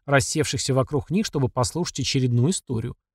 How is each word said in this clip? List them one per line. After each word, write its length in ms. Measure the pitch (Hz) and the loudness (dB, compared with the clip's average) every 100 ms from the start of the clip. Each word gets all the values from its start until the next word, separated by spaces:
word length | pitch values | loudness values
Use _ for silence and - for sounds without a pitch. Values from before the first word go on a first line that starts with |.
| - | 2
рассевшихся 720 | 139 - 160 143 131 - 131 | 2 2 0 -2 -2 0 0
вокруг 340 | 127 143 - | 2 0 -2
них, 160 | 175 226 | -2 -2
чтобы 240 | 151 123 | 0 -2
послушать 520 | - 120 156 175 - | 0 -2 -2 -6 -4
очередную 500 | 131 139 127 120 127 | -2 0 2 4 2
историю. 440 | 190 - 117 120 - _ | 0 -4 -6 -6 -10 _